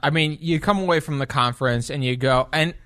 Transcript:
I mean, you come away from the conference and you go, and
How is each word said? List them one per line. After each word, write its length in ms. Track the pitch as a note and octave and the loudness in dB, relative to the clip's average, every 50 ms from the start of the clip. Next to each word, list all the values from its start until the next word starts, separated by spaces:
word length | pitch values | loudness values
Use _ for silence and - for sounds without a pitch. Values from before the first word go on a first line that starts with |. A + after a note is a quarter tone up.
I 80 | - D3 | -2 0
mean, 280 | D#3 D#3+ D#3 D3+ D3+ - | 2 2 0 0 -2 -4
you 180 | D#3+ E3+ E3 D3+ | -2 -2 -2 0
come 220 | - G3+ G3+ F#3+ | 2 0 0 2
away 180 | F#3 F3+ E3+ D#3 | 2 2 2 2
from 200 | - D#3 D3 C#3 | 0 -2 -4 -4
the 60 | C3+ | -4
conference 640 | - - C#3 B2 A#2+ B2 - C3 B2 A#2+ A#2 A#2 - | -2 0 0 0 0 0 0 0 0 0 0 -2 -4
and 140 | D3 C#3 C3 | -4 -2 -2
you 120 | B2+ B2 | -2 -2
go, 320 | B2 C3+ C3+ C3 B2+ B2+ - | 0 2 2 2 2 0 0
and 220 | D3+ D#3 D#3 E3+ - - - | 0 0 0 0 -2 -10 -16